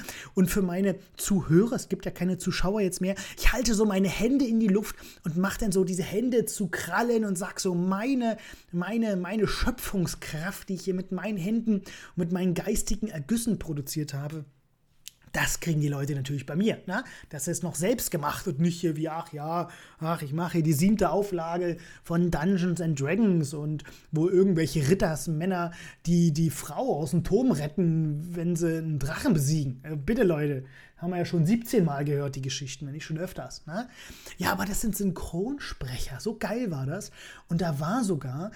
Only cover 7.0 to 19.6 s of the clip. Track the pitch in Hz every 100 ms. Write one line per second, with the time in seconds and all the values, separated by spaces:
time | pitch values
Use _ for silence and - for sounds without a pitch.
7 | 240 233 214 180 185 - 196 175 185 196
8 | 240 269 233 220 - - - 175 175 226
9 | 226 190 180 214 202 - - - - 202
10 | 160 - - 156 170 190 - 190 - 185
11 | 185 185 190 208 170 226 233 202 202 -
12 | - - 175 180 185 170 190 214 - 202
13 | 214 165 139 226 233 175 - 147 131 156
14 | 147 139 143 156 147 _ _ _ _ _
15 | - _ - - - - 170 151 147 143
16 | 143 143 131 143 - 151 214 - - 190
17 | 254 - - 147 - 165 175 139 180 240
18 | - 170 143 - - 139 170 170 175 151
19 | 156 160 165 151 151 170